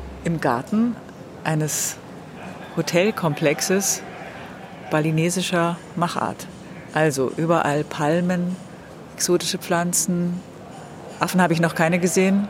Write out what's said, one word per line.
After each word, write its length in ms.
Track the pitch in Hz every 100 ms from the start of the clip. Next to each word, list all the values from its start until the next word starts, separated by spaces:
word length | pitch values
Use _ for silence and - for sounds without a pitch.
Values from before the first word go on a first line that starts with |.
| - -
im 160 | - 165
Garten 560 | 147 120 - 208 240 220 - - - -
eines 540 | 151 156 151 - - - - - - - - - - -
Hotelkomplexes 1200 | 160 170 202 220 165 147 156 156 - 190 196 - - - - - - - - - -
balinesischer 840 | 156 156 160 165 180 175 180 170 170 - -
Machart. 500 | 170 - - - - - - - -
Also 400 | 151 156 135 131 -
überall 480 | 165 170 - 143
Palmen, 720 | 151 - 151 170 180 180 175 185 - - - - - -
exotische 400 | - 175 - 180
Pflanzen. 800 | - 170 175 175 - 175 175 175 - - - - - - - -
Affen 220 | 170 185
habe 100 | 175
ich 80 | 165
noch 160 | 165 165
keine 240 | 165 180
gesehen. 480 | 175 190 190 196 202